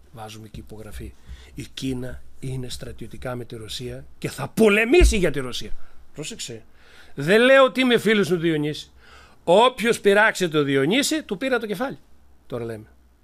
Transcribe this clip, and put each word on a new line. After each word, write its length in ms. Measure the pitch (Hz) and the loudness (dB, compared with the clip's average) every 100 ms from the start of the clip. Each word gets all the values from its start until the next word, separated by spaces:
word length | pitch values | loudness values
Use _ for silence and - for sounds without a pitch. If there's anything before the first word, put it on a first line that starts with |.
| - | -20
Βάζουμε 360 | 120 110 107 107 | -18 -16 -16 -18
και 120 | - | -18
υπογραφή. 540 | - 107 107 101 110 - - - - | -16 -16 -14 -12 -12 -14 -16 -18 -16
Η 120 | - 117 | -16 -16
Κίνα 480 | - 135 127 123 123 - - | -8 -6 -6 -8 -12 -14 -12
είναι 280 | 135 131 123 | -8 -8 -8
στρατιωτικά 640 | - 123 110 113 110 127 | -10 -10 -12 -14 -12 -10
με 100 | 123 | -10
τη 120 | 117 117 | -10 -14
Ρωσία 480 | 104 - 123 123 - - | -12 -10 -10 -12 -14 -10
και 100 | 143 | -10
θα 200 | - 135 | -8 -6
πολεμήσει 680 | - 214 208 226 349 - 220 | 2 4 4 4 6 6 4
για 140 | 170 | 0
τη 100 | 139 | 0
Ρωσία. 300 | 127 - 208 - - - - | -6 -8 -4 -4 -4 -10 -16
Πρόσεξε. 500 | - 156 214 - 110 - - - - - | -14 -14 -12 -12 -14 -18 -20 -20 -20 -16
Δεν 260 | - 143 214 | -6 2 4
λέω 240 | 254 269 | 8 8
ότι 160 | 262 262 | 6 4
είμαι 180 | 254 233 | 2 4
φίλος 300 | 196 220 160 | 4 2 2
του 80 | 175 | 0
Διονύση. 540 | 165 151 147 147 - - - - - _ | 0 0 -2 -6 -12 -20 -20 -20 -20 _
Όποιος 560 | - 185 247 254 233 - | 2 6 6 2 -2 0
πειράξει 480 | 202 202 220 - 180 | 4 4 4 2 -2
το 140 | 151 | 0
Διονύση, 600 | 139 139 143 247 269 311 | 2 2 2 2 0 -2
του 140 | - 190 | -4 -6
πήρα 220 | 262 247 | -2 -2
το 80 | 220 | -4
κεφάλι. 320 | 190 262 160 - - _ - - | -6 -6 -8 -18 -20 _ -20 -12
Τώρα 180 | 120 | -10
λέμε. 220 | 117 110 110 _ _ _ | -10 -12 -16 _ _ _